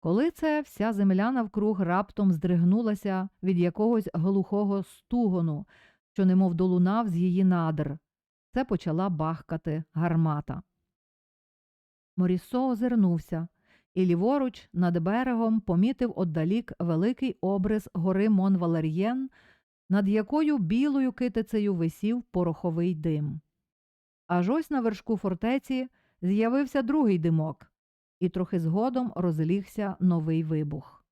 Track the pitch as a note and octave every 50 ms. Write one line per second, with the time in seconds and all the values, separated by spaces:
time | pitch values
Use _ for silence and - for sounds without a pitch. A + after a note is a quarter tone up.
0 | _ D#3+ E3+ G#3+ C#4 E4+ - - - D#4 D4+ D4+ D4 - - - G#3 A3+ A3+ G3
1 | G3+ G3 F#3 F#3 G3+ A#3 C4 C4 A3+ G3 - G#3+ G3+ G#3+ G#3+ F#3 G3 E3+ F3 F#3
2 | G3+ - - - G3+ F#3+ F3+ D#3 D3 F3+ F3+ E3+ E3+ F3 F#3+ A3 A#3+ A3 G#3+ G3
3 | - G3+ F#3+ F#3 F#3 G3 _ _ - F#3 G3 F3 F3 F3 E3+ - G#3+ A3+ A#3+ A3
4 | F#3+ - - F3 D#3+ F#3+ G3 G3 F#3 - - G3+ G#3 G3 G3+ G3 F#3 - - -
5 | _ _ - A#3+ A#3+ G#3 F#3 F3+ E3+ E3 D3+ D3 G3+ _ _ _ _ _ _ _
6 | _ _ _ - F#3+ F#3 F#3 F#3+ F#3+ F#3 F3 E3 F#3 F#3 F3+ F3 F3+ F#3 G3+ A3+
7 | A#3+ G#3+ E3+ E3+ F3 F#3 F3 F#3 G3 F#3 F3+ F3 E3 D#3+ D#3 D3 D3+ C#3+ C#3 D#3+
8 | _ _ _ _ _ _ _ _ _ _ _ B3 C4+ - G#3+ F3 - F3 D#3 E3
9 | F#3 G3+ F3+ D3+ D#3 D#3 E3 D#3+ - - E3 D#3+ _ E3 D#3 D#3 D#3 _ _ D#3
10 | E3 F3 E3 D#3+ E3 D#3+ D3+ D3 D3 - - - - _ _ _ _ _ _ _
11 | _ _ _ _ _ _ _ _ _ _ _ _ _ _ _ _ _ _ _ _
12 | _ _ _ - F3+ F3+ F3+ F3+ - - - B3 C4 C4 B3 G#3 A#3 B3 A#3+ A#3
13 | G3 F3+ E3+ E3 - - - D#3+ E3 E3+ _ _ _ _ _ _ _ _ _ F3+
14 | F#3 F3+ E3+ E3+ F#3 A3+ C4+ C#4+ C4+ B3+ - - - _ - F3 F3 F3 E3+ F3
15 | E3 F#3 G3+ A#3 B3+ B3+ B3 A3+ A3+ A3+ A3 A3+ - - F3+ E3+ F#3+ A#3 C4+ _
16 | B3 A#3 - - F#3+ F3 D#3 E3+ D#3 E3 G3 A#3 A3+ - - _ F3 E3+ E3 D#3
17 | F3+ A3+ B3+ - C4+ B3+ - _ - F#3 G3 G3+ F#3 G#3 G#3+ G#3+ - - _ F3
18 | E3 F#3+ F#3+ F#3+ G3+ A3 G#3+ F#3+ F#3 G3 G3 F3+ F3 E3+ E3 E3 D#3+ D#3+ D#3 E3+
19 | F#3+ A3 B3 C4 C4+ C4 _ _ _ _ _ _ _ _ _ _ _ _ F#3 G3+
20 | G#3 G3 G#3 G#3+ G#3+ G3+ - D4+ D#4+ D4+ D4+ C4+ F#3+ D#3+ G3+ A#3 C4+ D4 C#4 C#4
21 | C4 B3+ - - B3+ B3 G3 A3+ G#3+ - - A3 G#3 G3+ G3 F3 E3 E3 D#3+ -
22 | - G#3 A#3 B3 A#3 _ - F#3 F3+ E3+ D#3+ - - F3+ D#3+ E3 E3+ F3+ F3+ D#3
23 | D3+ E3 D#3 D3+ D3 D3 - D#3+ _ _ _ _ _ _ _ _ _ _ _ _
24 | _ _ _ _ _ _ F3+ F3+ F3 F#3 B3+ D#4+ D#4+ - D4+ C4+ A#3 A3+ G#3+ -
25 | - - A3+ G3 - G3 F#3 E3+ - A3+ B3+ C#4 _ - C4+ B3+ B3+ B3+ _ _
26 | _ _ _ _ - F3+ G3 G#3 A3 A3+ B3 C4+ C#4+ B3+ - C#4+ C4 A3+ C#4 D#4
27 | C#4+ A3 F#3+ F3 D#3 E3+ E3 D#3+ D#3 D#3+ - _ - _ _ _ _ _ _ _
28 | _ _ _ _ F3 F#3 - F#3 F#3 - - F3+ E3 D#3+ E3 G3 A3+ B3+ B3 B3+
29 | B3+ A3 - - F3 F3 E3 D#3 D#3+ D#3+ G3 G3+ F#3+ - - - G#3 G3+ F#3+ -
30 | F3+ F#3 F3 E3+ D#3 D#3+ D#3+ D#3+ E3 D#3 D#3+ D#3 D#3 D3 D3 D#3+ - - - -
31 | _ _